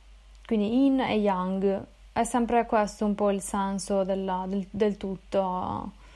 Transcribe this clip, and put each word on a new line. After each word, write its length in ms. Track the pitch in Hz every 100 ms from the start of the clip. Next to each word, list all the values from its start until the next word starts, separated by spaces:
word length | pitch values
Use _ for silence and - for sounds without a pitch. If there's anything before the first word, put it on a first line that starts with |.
| - - - - -
Quindi 280 | 220 202
yin 260 | 240 277 269
e 160 | 247 214
yang, 680 | 202 185 185 190 196 196 - - -
è 100 | -
sempre 420 | 233 247 226 233 233
questo 400 | 226 208 - 214
un 100 | 202
po' 160 | 208
il 100 | 196
senso 640 | - 202 196 196 - 196
della, 420 | 190 196 190 185 185
del, 180 | 196 180
del 280 | 196 214 208
tutto. 920 | 196 185 - 196 190 180 - - - - -